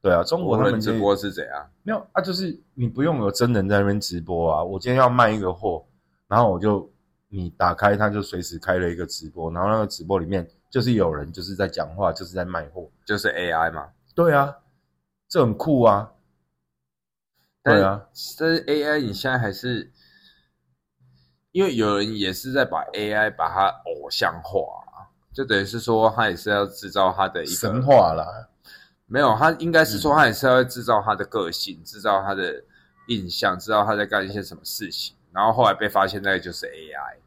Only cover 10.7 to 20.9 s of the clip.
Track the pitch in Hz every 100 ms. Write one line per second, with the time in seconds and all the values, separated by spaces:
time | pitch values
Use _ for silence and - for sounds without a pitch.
10.7 | 131 123 113 87 76 78 85 90 95 95
11.7 | - 76 87 92 82 87 92 90 85 73
12.7 | 92 82 _ - 104 107 85 87 80 82
13.7 | 80 71 _ _ - 170 143 139 - _
14.7 | _ _ _ _ _ _ 131 120 104 165
15.7 | 139 117 101 113 _ _ _ _ _ _
16.7 | _ _ _ _ _ _ _ _ _ 139
17.7 | 104 95 104 - - - - 160 165 -
18.7 | 151 147 151 120 95 131 127 110 95 127
19.7 | 117 - _ _ _ _ _ _ _ _
20.7 | _ _